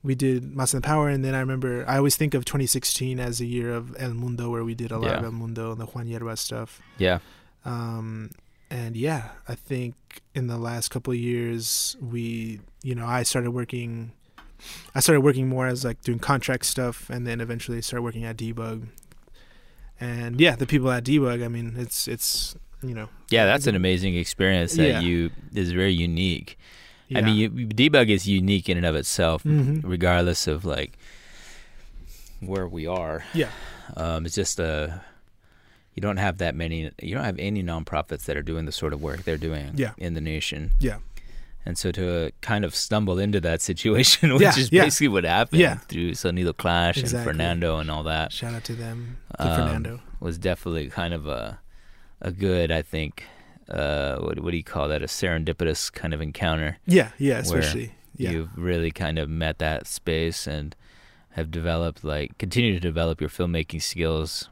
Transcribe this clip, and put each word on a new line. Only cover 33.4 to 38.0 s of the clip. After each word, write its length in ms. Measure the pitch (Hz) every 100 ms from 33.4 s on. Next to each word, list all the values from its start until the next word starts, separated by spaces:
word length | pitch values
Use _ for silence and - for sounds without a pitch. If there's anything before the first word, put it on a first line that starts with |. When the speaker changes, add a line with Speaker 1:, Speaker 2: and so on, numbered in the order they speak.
| 127 - - - - -
Speaker 2:
Um, 280 | 82 82 82
it's 80 |
just, 260 | - - -
uh, 280 | 82 76 76 85 - - - - _ _ _ _ _
you 60 | -
don't 160 | 101 95
have 200 | 101 90
that 160 | 87
many, 360 | 73 82 82 78 -
you 120 | -
don't 100 | 110
have 140 | 127 92
any 240 | 95 104
nonprofits 640 | 90 82 78 78